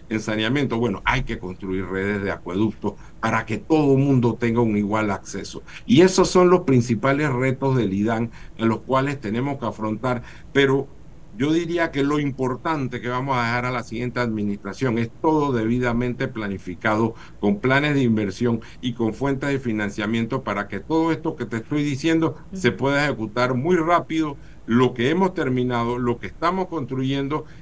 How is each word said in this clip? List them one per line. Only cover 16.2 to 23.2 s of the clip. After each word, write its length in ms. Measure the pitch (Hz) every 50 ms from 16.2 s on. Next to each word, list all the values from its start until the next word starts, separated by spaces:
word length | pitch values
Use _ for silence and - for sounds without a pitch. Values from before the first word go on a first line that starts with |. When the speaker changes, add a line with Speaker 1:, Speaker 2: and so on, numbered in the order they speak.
| 135
Speaker 1:
planificado, 880 | - - 107 107 101 98 90 - 90 90 - - 110 - 117 117 110 - - - - - -
con 180 | 101 104 101
planes 380 | 101 - 131 135 139 147 151 143
de 80 | 139 127
inversión 580 | 117 110 107 104 98 - - 120 120 117 113 - - - -
y 120 | - 127 117
con 220 | - 113 110 104
fuentes 340 | 117 135 139 135 135 147 139
de 80 | 139
financiamiento 840 | 135 123 120 107 107 104 98 95 107 104 104 117 117 117 113 135 127 -
para 240 | 107 101 101 101
que 120 | - 104 95
todo 320 | - - 160 160 165 165
esto 240 | 156 156 160 160 -
que 120 | - 120
te 100 | 101 117
estoy 240 | 113 - - 147 151
diciendo 540 | 147 147 135 135 - 165 165 165 160 147 - - - -
Speaker 2:
Ujú. 80 | -
Speaker 1:
se 140 | 190 - 120
pueda 320 | - - 123 139 143 143 147
ejecutar 520 | 143 123 110